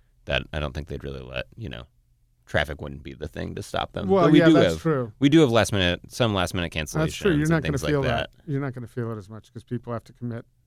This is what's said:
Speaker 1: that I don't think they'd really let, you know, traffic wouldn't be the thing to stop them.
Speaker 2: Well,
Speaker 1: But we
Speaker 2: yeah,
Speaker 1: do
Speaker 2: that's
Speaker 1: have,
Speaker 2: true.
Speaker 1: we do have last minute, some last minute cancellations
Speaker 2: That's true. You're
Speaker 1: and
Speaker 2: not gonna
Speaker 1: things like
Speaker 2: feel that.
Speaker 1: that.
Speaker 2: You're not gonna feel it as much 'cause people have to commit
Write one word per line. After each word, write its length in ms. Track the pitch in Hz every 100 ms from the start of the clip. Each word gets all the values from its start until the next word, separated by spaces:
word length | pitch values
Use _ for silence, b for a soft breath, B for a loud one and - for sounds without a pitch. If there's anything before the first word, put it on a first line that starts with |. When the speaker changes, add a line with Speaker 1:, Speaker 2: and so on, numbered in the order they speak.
| _ _
Speaker 1:
that 180 | - 65 67
I 80 | 78
don't 120 | 73
think 140 | 67 73
they'd 160 | 71
really 160 | 69 67
let, 260 | 64 64 - -
you 120 | 101
know, 160 | 58 60 _ _ _ _ _ _
traffic 340 | 80 76 71
wouldn't 220 | 73 69
be 100 | 71
the 160 | 67 76
thing 260 | 85 87 87
to 60 |
stop 300 | - - -
them. 160 | - 190
Speaker 2:
Well, 160 | 190
Speaker 1:
But 80 | 151
we 60 | 151
Speaker 2:
yeah, 80 | 165
Speaker 1:
do 60 |
Speaker 2:
that's 180 | 156 95
Speaker 1:
have, 60 | 82
Speaker 2:
true. 300 | 165 139 117 -
Speaker 1:
we 100 | 139
do 120 | 160
have 100 | 139
last 220 | 113 101
minute, 280 | 101 90 87 -
some 240 | - 117
last 220 | 98 87
minute 180 | 95 85
cancellations 200 | - 76
Speaker 2:
That's 200 | 156 160 -
true. 160 | 208
You're 80 | 151
Speaker 1:
and 80 | 156
Speaker 2:
not 120 | 165
gonna 100 | 156
Speaker 1:
things 100 | 139
like 80 | 147
Speaker 2:
feel 100 | 143
that. 280 | 135 117 -
Speaker 1:
that. 160 | - -
Speaker 2:
You're 100 | 139
not 100 | 139
gonna 140 | 127 113
feel 260 | - 117
it 60 | 110
as 100 | 95
much 240 | 110 -
'cause 100 | 113
people 280 | - 120 -
have 120 | 113
to 100 | -
commit 320 | - 120 117 - _